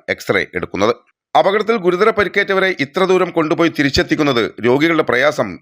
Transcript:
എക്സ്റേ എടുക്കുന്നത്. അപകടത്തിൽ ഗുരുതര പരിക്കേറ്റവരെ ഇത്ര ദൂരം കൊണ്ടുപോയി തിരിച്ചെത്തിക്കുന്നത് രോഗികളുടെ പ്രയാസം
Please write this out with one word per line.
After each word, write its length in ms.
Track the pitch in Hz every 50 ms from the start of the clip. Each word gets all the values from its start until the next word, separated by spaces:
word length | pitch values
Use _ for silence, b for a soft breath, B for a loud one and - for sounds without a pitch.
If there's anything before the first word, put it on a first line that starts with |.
| _ - 95
എക്സ്റേ 300 | - - - 110 95 80 - - 90
എടുക്കുന്നത്. 360 | 85 - - 90 98 113 120 - _ _ _ _ _ _ - 147
അപകടത്തിൽ 360 | 160 190 196 214 202 208 233 226 170
ഗുരുതര 240 | 180 175 180 214 226 - 202
പരിക്കേറ്റവരെ 520 | 202 - - 202 202 - 196 190 185 - 185 - 139
ഇത്ര 160 | 135 - 185 190 175
ദൂരം 200 | 185 180 185 175 - 170
കൊണ്ടുപോയി 340 | 156 156 170 156 160 160 - -
തിരിച്ചെത്തിക്കുന്നത് 680 | 139 139 - - 175 - 160 151 151 143 131 117 104 - - - 104 120
രോഗികളുടെ 380 | 127 143 151 170 165 156 151 -
പ്രയാസം 400 | 120 123 135 151 - - 123 101 85 -